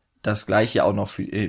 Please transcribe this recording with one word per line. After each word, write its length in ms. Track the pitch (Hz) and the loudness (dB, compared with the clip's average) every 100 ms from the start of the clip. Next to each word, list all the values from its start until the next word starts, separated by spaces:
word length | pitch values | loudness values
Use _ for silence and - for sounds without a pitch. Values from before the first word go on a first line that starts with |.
| _ _ | _ _
das 240 | 104 104 - | -4 -2 0
Gleiche 380 | 104 117 117 | 2 2 2
auch 100 | 92 | 2
noch 140 | 101 101 | 2 -4
für, 120 | - | -6
äh, 260 | 98 104 | -6 -4